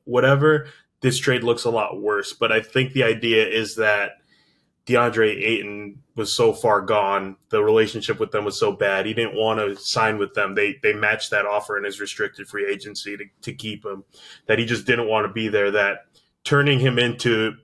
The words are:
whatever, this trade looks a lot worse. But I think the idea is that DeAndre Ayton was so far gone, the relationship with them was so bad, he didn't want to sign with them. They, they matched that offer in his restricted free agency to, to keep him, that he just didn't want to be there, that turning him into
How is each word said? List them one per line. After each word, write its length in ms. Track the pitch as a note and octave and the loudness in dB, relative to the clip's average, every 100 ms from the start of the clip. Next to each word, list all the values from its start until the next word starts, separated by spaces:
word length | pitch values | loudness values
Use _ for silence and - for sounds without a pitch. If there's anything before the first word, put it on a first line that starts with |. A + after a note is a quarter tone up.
whatever, 640 | - B2 C3 C#3 D3+ D3+ D3 - _ _ | -2 2 6 6 6 4 0 -18 _ _
this 180 | C3 C3 | -2 0
trade 240 | - B2+ | 0 0
looks 220 | A#2 A#2 | 2 0
a 60 | A#2+ | 0
lot 300 | A2+ G#2 F#2+ | -2 -2 -4
worse. 320 | G#2 G#2 G2 | -2 -2 -4
But 200 | - A2+ | -4 0
I 80 | A2 | 0
think 320 | A2 C3 C3 | 0 0 0
the 100 | C3+ | 2
idea 440 | A#2 A2+ A#2 A2 G#2+ | 2 2 2 2 2
is 300 | A2 G#2+ A2+ | 0 -2 0
that 360 | G#2+ G#2 G2 - _ _ _ _ _ _ - | 2 2 -2 -8 _ _ _ _ _ _ 0
DeAndre 560 | A#2+ A#2+ A2 G#2+ G#2 | 2 2 2 2 2
Ayton 600 | A2 A2 G2+ G#2 G#2 G2+ _ | -2 -2 -4 -10 -12 -16 _
was 180 | - G#2 | -8 -4
so 200 | - A#2 | 2 2
far 300 | G#2+ A#2 G2+ | 2 2 2
gone, 540 | G2 G#2+ G2 G2 F#2+ F#2+ _ | 2 0 2 0 -4 -10 _
the 160 | G#2+ | 0
relationship 560 | G#2+ A2 A2 A2+ G2+ G#2 | 4 4 2 -2 -6 -4
with 100 | G#2+ | -4
them 140 | G#2+ | -4
was 140 | G#2 F#2+ | -4 -2
so 120 | A2 | -2
bad, 360 | F#2+ G2+ F#2+ G2 | 0 0 0 -2
he 80 | |
didn't 200 | A2 A2+ | -2 -4
want 240 | G2 A2 A2 | -2 -2 0
to 160 | G#2 G2 | -2 -6
sign 360 | - - A2 G#2+ | -6 -2 0 0
with 160 | G2 | -4
them. 200 | - G2 | -2 -4
They, 220 | G2 G#2 F#2+ | -2 -2 0
they 100 | G#2+ | -2
matched 380 | G#2+ G#2+ A2 - | 0 0 -2 -2
that 160 | G#2 G2+ | -2 0
offer 300 | G#2 G2+ G#2 | -2 -4 -6
in 80 | |
his 160 | G2+ F#2+ | -6 -8
restricted 460 | G2+ - G2+ - G2+ | -10 -6 -8 -8 -12
free 240 | G#2 G2+ | -6 -4
agency 460 | G2+ G2+ G2+ G#2 G2+ | -4 -8 -14 -12 -14
to, 80 | G2+ _ | -16 _
to 100 | - | -16
keep 320 | A2 A2 G#2+ | -12 -10 -10
him, 200 | G#2+ G2 - _ - - - | -10 -12 -16 _ -20 -10 -2
that 120 | A2 | 0
he 80 | A#2 | 0
just 200 | A2+ A#2 | -2 0
didn't 220 | A#2+ A2+ | 0 2
want 180 | A2 G#2 | 0 0
to 60 | |
be 160 | G2+ A2 | -2 -2
there, 220 | G#2 G2+ | 0 2
that 340 | G#2 G2+ F#2+ - _ _ _ | 2 0 -2 -12 _ _ _
turning 340 | - C#3+ C#3+ C3 | 0 2 4 4
him 200 | C3 A#2+ | 2 2
into 560 | A#2+ A#2 A#2+ A2+ A2 G#2+ | 0 0 0 0 0 -4